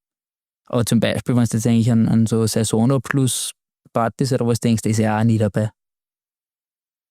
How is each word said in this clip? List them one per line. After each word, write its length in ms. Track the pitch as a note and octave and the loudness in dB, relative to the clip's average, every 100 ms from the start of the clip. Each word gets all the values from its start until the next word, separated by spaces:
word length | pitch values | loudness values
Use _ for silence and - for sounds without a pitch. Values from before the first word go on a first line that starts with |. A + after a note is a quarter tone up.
| _ _ _ _ _ _ - | _ _ _ _ _ _ -6
aber 180 | B2 | -4
zum 160 | A2+ A#2 | 0 0
Beispiel, 360 | G#2+ - - B2 | 0 -2 -2 0
wenn 80 | |
du 120 | A#2 A#2 | 0 0
jetzt 100 | A#2+ | 0
eigentlich 240 | A#2 A2+ | 2 2
an, 180 | A2+ A2 | 2 2
an 180 | A2+ A2 | 2 2
so 200 | A2+ A2+ | 0 0
Saisonabschlusspartys 1900 | - A2 A2 A#2 C3+ - C#3 C3 - - - _ _ _ B2 A#2 - C3+ | 0 0 0 2 0 -2 -2 -2 -2 -8 -12 _ _ _ -2 -2 -2 -2
oder 140 | B2+ A#2 | 0 0
was 140 | A#2+ | 0
denkst, 240 | A#2+ A2 | 0 0
ist 140 | G#2+ A2 | 0 0
er 200 | A2 G#2+ | 0 2
auch 60 | |
nie 140 | A2+ A2 | 2 2
dabei. 320 | G#2+ A2 G#2+ - _ _ _ _ _ _ _ _ _ _ _ _ _ | 0 -2 -4 -8 _ _ _ _ _ _ _ _ _ _ _ _ _